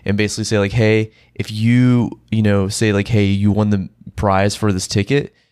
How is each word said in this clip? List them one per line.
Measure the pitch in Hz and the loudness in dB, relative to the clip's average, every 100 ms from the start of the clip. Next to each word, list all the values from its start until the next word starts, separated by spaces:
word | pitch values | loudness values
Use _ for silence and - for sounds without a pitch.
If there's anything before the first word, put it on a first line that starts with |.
| - | -4
and | 101 | -2
basically | 104 - | -2 -4
say, | 107 107 | -2 0
like, | 101 | 0
"Hey, | 113 110 110 110 _ _ - | 0 2 2 -2 _ _ -12
if | - | -8
you, | 107 113 123 127 123 110 - - | -2 2 4 4 2 0 -6 -6
you | 110 | 0
know, | 107 101 95 | 2 2 0
say, | - 110 | 0 0
like, | 101 101 | 0 0
'Hey, | 110 101 | 0 2
you | 98 104 | 2 2
won | 101 104 | 2 0
the | 101 87 _ - - | 0 -4 _ -16 -4
prize | 104 95 101 - | 0 2 0 0
for | 107 | -2
this | 95 - | -2 -2
ticket,' | 107 101 143 - _ _ | -2 0 -2 -4 _ _